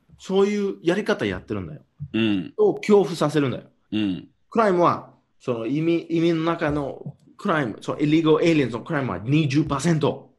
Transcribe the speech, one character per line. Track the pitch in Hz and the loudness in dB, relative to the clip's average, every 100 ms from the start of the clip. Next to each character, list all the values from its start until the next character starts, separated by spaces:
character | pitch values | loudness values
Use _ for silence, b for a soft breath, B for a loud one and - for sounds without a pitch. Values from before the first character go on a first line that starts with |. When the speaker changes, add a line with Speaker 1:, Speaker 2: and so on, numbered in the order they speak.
| _ - | _ -20
Speaker 1:
そ | - 190 | -2 2
う | 202 | 2
い | 208 196 | 2 -2
う | 196 | -2
や | 160 190 | -2 0
り | |
方 | 220 208 107 | 0 -2 -2
や | 92 | -4
っ | |
て | - | -6
る | 104 | -8
ん | 85 | -8
だ | 76 | -14
よ。 | - _ - | -20 _ -6
Speaker 2:
う | 110 | -2
ん。 | 113 98 82 - | 0 0 -4 2
Speaker 1:
を | 208 - | 2 2
恐 | - 202 | 4 4
怖 | 185 165 | 4 0
さ | 151 | 0
せ | 151 | 0
る | 135 | -2
ん | |
だ | 95 | -4
よ。 | - _ _ | -12 _ _
Speaker 2:
う | 107 | -2
ん。 | 101 87 - _ _ | -2 -4 -8 _ _
Speaker 1:
ク | 220 | 0
ラ | 214 | 2
イ | |
ム | 175 | 4
は、 | 160 113 - _ _ _ | 2 2 -6 _ _ _
そ | - | -6
の | 117 113 | -6 -4
移 | 147 | -2
民、 | 165 170 - | 0 -2 -2
移 | 165 | 0
民 | 165 165 | 0 0
の | |
中 | 160 165 151 | -2 -2 -2
の | 147 135 - - - _ - | -2 -4 -8 -14 -18 _ -8
ク | 202 | -2
ラ | 160 | 0
イ | 123 | -2
ム、 | - | -6
そ | - | -8
う、 | - | -2
イ | 151 | 2
リ | 156 | 2
ー | |
ガ | 156 156 | 4 4
ル | 170 | 4
エ | |
イ | 160 | 2
リ | |
ア | 120 | 0
ン | |
ズ | 113 | -4
の | |
ク | - | -6
ラ | 151 | -4
イ | 123 | -4
ム | |
は | 87 | -4
二 | 110 147 147 | 0 0 2
十 | 139 160 | 0 0
パ | 139 | 0
ー | |
セ | 165 | 0
ン | 156 | 2
ト | 131 - - | 0 -2 -10